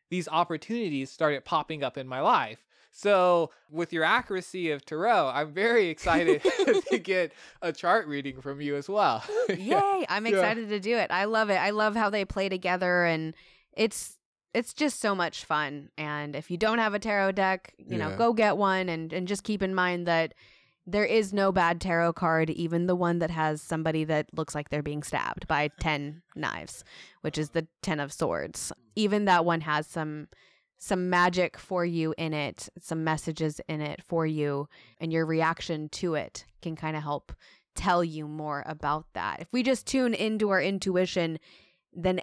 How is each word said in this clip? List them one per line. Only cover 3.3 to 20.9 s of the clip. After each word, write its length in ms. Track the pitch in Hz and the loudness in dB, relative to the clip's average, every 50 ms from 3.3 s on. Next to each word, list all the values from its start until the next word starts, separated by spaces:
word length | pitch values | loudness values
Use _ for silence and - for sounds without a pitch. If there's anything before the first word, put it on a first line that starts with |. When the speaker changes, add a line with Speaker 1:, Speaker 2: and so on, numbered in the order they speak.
| 175 170 165 143 - _ _ _ | 6 6 4 2 -4 _ _ _
Speaker 1:
with 240 | 151 160 170 165 - | -6 -4 -4 -2 0
your 100 | 165 156 | 2 4
accuracy 680 | 160 208 240 240 - 208 185 175 - - 190 175 160 | 4 4 4 2 0 -4 -6 -6 -6 -8 -4 -2 -2
of 140 | 151 139 - | -2 -4 -4
tarot, 460 | - 156 151 180 233 233 196 156 135 123 | -6 -4 -2 2 4 4 4 4 4 2
I'm 200 | 139 151 151 147 | 0 -2 -2 -2
very 340 | 175 202 233 233 233 202 170 | 0 2 4 4 4 4 4
excited 540 | 156 - - 180 165 - 170 170 370 - - | 0 -2 0 2 4 4 6 4 4 4 4
<laughs> 280 | 381 523 466 392 285 | 2 2 4 4 4
Speaker 2:
<laughs> 180 | 226 392 - - | 4 2 2 0
Speaker 1:
to 80 | - 226 | -2 -2
get 320 | 165 180 190 185 175 151 - - - - - _ | 0 0 0 0 0 0 -4 -12 -20 -20 -18 _
a 100 | - 175 | -6 -6
chart 340 | 160 - - 170 185 226 196 151 | -6 -2 2 2 2 2 2 0
reading 340 | 147 143 131 139 135 135 | -4 -6 -6 -6 -10 -10
from 180 | 131 143 139 143 | -10 -10 -8 -6
you 140 | 147 147 143 | -4 -4 -4
as 140 | 143 139 - | -4 -4 -2
well. 340 | 196 214 202 151 120 110 - - 415 440 | 0 2 4 4 2 2 -2 -4 -2 -2
<laughs> 120 | 508 440 | 0 0
Yeah. 60 | 196 175 190 220 320 403 403 403 392 381 | -2 -4 0 2 2 4 4 4 2 0
Speaker 2:
Yay! 60 | 311 - | 0 -2
I'm 160 | 180 202 220 | -2 -2 0
Speaker 1:
Yeah. 60 | 233 208 | 2 2
Speaker 2:
excited 360 | 190 180 208 220 226 226 208 | 4 4 2 2 -2 -4 -4
to 100 | 208 208 | -6 -4
do 180 | 185 208 240 233 | -2 0 0 0
it. 120 | 190 - | 2 0
I 140 | - 180 196 | 0 0 0
love 240 | 214 226 220 220 208 | 2 2 2 2 2
it. 60 | 196 | 2
I 140 | 180 151 196 | 2 2 2
love 240 | 208 214 214 214 208 | 2 2 0 2 2
how 140 | 226 220 202 | 2 0 0
they 160 | 202 214 196 | 0 0 -2
play 240 | 190 - 196 190 196 | -2 -2 -2 -2 -2
together, 560 | 190 185 180 180 180 180 185 180 180 180 175 | -2 -2 0 0 0 2 2 2 4 4 4
and 280 | 170 165 160 160 160 160 - - - _ _ _ _ _ | 4 2 0 -2 -4 -8 -10 -18 -20 _ _ _ _ _
it's, 440 | - 220 226 - - - - - - _ _ _ _ _ _ _ | 0 0 0 0 -4 -8 -10 -12 -18 _ _ _ _ _ _ _
it's 200 | 233 240 - - | -4 -4 -4 -4
just 260 | - - 285 - - | -2 -2 0 0 -2
so 160 | - 214 202 | -2 -2 0
much 300 | 190 175 165 - - - | 0 -2 -2 -4 -8 -6
fun. 440 | - 160 151 151 139 143 147 143 - _ - | -2 0 0 0 -2 -4 -8 -12 -14 _ -8
And 380 | 156 151 147 147 147 147 147 | -6 -4 -4 -4 -6 -6 -6
if 160 | 135 156 - | -8 -6 -6
you 60 | 175 170 | -4 -2
don't 220 | 214 214 220 233 | 0 0 2 2
have 140 | 226 214 202 | 0 0 0
a 60 | 208 | -2
tarot 320 | 202 226 208 202 196 190 196 | -2 0 0 2 2 2 2
deck, 400 | 196 190 190 190 185 - - - _ | 2 2 2 2 -2 -4 -12 -20 _
you 200 | - - - - | -10 -6 -4 -4
know, 120 | 156 - | -4 -4
Speaker 1:
Yeah. 80 | 190 196 | 0 2
Speaker 2:
go 160 | 233 233 233 | 2 2 4
get 240 | 214 220 208 175 185 | 4 4 4 4 4
one, 320 | 202 196 190 190 185 180 | 2 2 2 2 0 -2
and, 220 | 165 160 160 160 165 | -2 -4 -6 -6 -6
and 140 | 185 185 180 | -6 -4 -4
just 160 | 208 196 - | -4 -4 -2
keep 180 | - 214 196 190 | -4 -2 0 0
in 100 | 190 190 | 0 0
mind 320 | 190 180 180 180 175 175 170 | 2 2 2 0 0 0 2
that 260 | 170 165 165 160 - _ - - - _ _ _ _ _ _ | 2 2 2 0 -4 _ -20 -20 -20 _ _ _ _ _ _
there 180 | 180 | -4